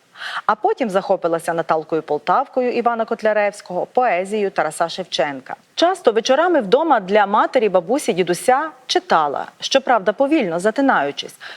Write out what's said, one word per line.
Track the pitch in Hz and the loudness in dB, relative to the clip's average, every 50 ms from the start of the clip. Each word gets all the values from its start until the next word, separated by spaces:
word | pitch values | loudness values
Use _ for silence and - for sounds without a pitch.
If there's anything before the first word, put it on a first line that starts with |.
| _ _ - - - - - - - | _ _ -20 -16 -12 -10 -10 -6 -2
А | - 220 | -2 -2
потім | - - 392 440 - 269 214 | 0 0 -2 -2 -2 -2 -2
захопилася | 175 190 - - 190 170 - 170 165 165 - - 165 | 0 0 0 0 0 0 0 0 -2 -2 -2 -2 -2
Наталкою | 170 160 - 165 160 151 - 165 156 | -2 0 0 -2 -2 -2 -2 -4 -4
Полтавкою | 151 - 147 151 - - 180 226 269 - - 262 254 247 | -2 -2 -4 -2 0 0 2 2 0 -2 -2 -2 -2 0
Івана | 226 240 214 233 233 226 226 | 0 0 0 0 0 -2 -2
Котляревського, | 220 226 - - 220 214 214 208 202 202 - - - 180 175 151 | -4 -4 -2 -2 0 0 2 0 -2 -2 -6 -10 -10 -6 -6 -6
поезією | - - 254 254 233 180 175 190 190 214 214 202 196 | -4 0 0 0 2 0 -2 -2 -2 -2 -2 -2 -2
Тараса | - - 156 156 151 - 170 165 | -2 -2 -4 -2 -2 -2 -4 -4
Шевченка. | - - 180 - - - 160 147 139 131 - - - - _ _ _ | -4 -6 -10 -6 -2 -2 -2 -2 -4 -8 -12 -14 -16 -16 _ _ _
Часто | - 320 349 381 370 - 240 | 0 0 0 0 0 0 2
вечорами | 208 226 220 - 262 294 330 370 339 285 | 2 2 2 2 2 2 2 2 2 0
вдома | 220 185 196 277 330 330 269 220 | 2 4 2 2 4 4 2 2
для | 185 180 202 214 202 | 2 2 2 2 2
матері, | 196 202 233 294 349 - 262 226 202 | 4 2 0 0 2 2 0 2 2
бабусі, | 180 185 170 170 247 294 - - 190 | 2 0 0 0 -2 -2 0 0 0
дідуся | 170 180 165 180 - - - 254 269 311 320 - - - - | 0 0 0 -2 0 2 2 2 2 0 -4 -10 -12 -6 -4
читала, | - - - - 202 165 151 147 135 - - - - - | -4 -2 0 2 2 2 2 2 -2 -4 -6 -10 -12 -12
щоправда, | - - - 269 262 - 247 220 185 214 208 | -4 0 0 0 2 2 0 0 0 0 0
повільно, | - 277 277 311 320 233 175 160 175 | 0 0 2 2 2 0 0 -2 -2
затинаючись: | 180 220 220 277 277 269 220 170 139 143 139 - - - - - - - - | -2 -2 0 0 2 2 2 2 0 -2 -4 -8 -12 -14 -16 -20 -20 -20 -20